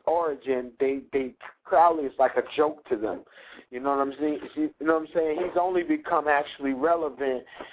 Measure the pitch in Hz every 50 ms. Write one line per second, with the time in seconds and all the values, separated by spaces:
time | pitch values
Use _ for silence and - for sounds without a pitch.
0 | - - 160 170 165 156 139 127 - 131 131 123 123 123 120 - 139 135 135 135
1 | 131 - - 135 131 123 - - - - - _ - - 190 165 170 170 165 160
2 | 143 131 - - 131 127 - 127 120 - - 147 151 151 151 - - - 127 104
3 | 110 101 - - - _ - - - - - - - - 127 123 135 139 139 139
4 | 139 139 135 135 151 151 151 131 - - - 151 156 147 - - 147 160 165 160
5 | 160 147 - 170 160 160 151 165 180 175 - 175 175 185 185 175 170 151 156 151
6 | - - 170 156 147 151 147 143 147 - - - 139 135 135 127 143 165 170 170
7 | 160 143 123 123 139 135 127 123 - - - - - -